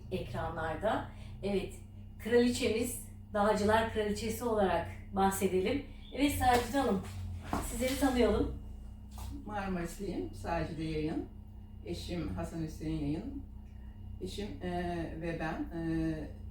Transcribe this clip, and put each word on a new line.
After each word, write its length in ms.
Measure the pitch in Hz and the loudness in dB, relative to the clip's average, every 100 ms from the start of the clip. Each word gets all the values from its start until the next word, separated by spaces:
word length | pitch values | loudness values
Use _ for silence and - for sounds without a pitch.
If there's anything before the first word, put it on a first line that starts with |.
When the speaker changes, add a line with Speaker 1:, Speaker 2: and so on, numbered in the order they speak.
| - | -4
Speaker 1:
ekranlarda. 960 | 180 170 180 165 170 160 - 220 285 - - - - | -4 -4 -4 -4 -2 -2 0 2 0 -2 -10 -12 -6
Evet, 300 | 196 196 - - - - - - | 0 0 0 -8 -12 -14 -14 -10
kraliçemiz, 840 | 220 240 247 - 233 220 240 - - - - | 4 6 6 4 2 2 0 -2 -10 -14 -4
Dağcılar 600 | 208 208 196 208 226 220 | 2 4 6 6 6 4
Kraliçesi 500 | 220 208 202 226 - | 2 0 0 -2 -2
olarak 440 | 240 214 190 165 - - - 190 | 2 4 4 4 0 -6 -4 4
bahsedelim. 720 | 196 - 190 185 190 277 - - - 247 | 4 4 4 4 4 2 -2 -10 -10 2
Evet 160 | 294 | 2
Sacide 480 | - 254 240 240 277 | 6 6 6 6 2
Hanım, 220 | 240 190 - - - - - - - | 4 2 0 -6 -6 -6 -2 -2 -2
sizleri 300 | 233 262 277 | 0 0 4
tanıyalım. 580 | 277 247 214 208 294 - - - - - - - - - 202 | 4 6 6 6 2 -2 -8 -10 -12 -12 -12 -10 -8 -8 -6
Speaker 2:
Marmarisliyim, 840 | 208 190 180 170 - 190 254 240 | -4 -2 -2 -4 -4 -4 -4 -4
Sacide 500 | - - 170 160 160 | -6 -2 0 0 -2
Yayın. 420 | 156 156 151 - - - - - - - - | -2 0 0 -2 -4 -10 -14 -14 -14 -12 -6
Eşim 440 | 175 - 175 147 175 | -6 -4 -4 -2 -2
Hasan 260 | 165 165 | -4 -4
Hüseyin 380 | 156 - 156 156 | -4 -4 -2 0
Yayın. 420 | 143 165 - - - - - - - - - - | 0 -2 -2 -8 -8 -12 -14 -14 -14 -12 -12 -8
Eşim, 260 | 185 - 208 - | -8 -6 -6 -4
e, 100 | 180 175 175 170 151 156 | -2 -2 0 -2 -4 -4
ve 180 | 170 165 | -4 -2
ben, 400 | 160 - 143 170 | -4 -4 -4 -4
e, 340 | 165 160 160 156 147 - - | 0 2 0 -2 -6 -10 -10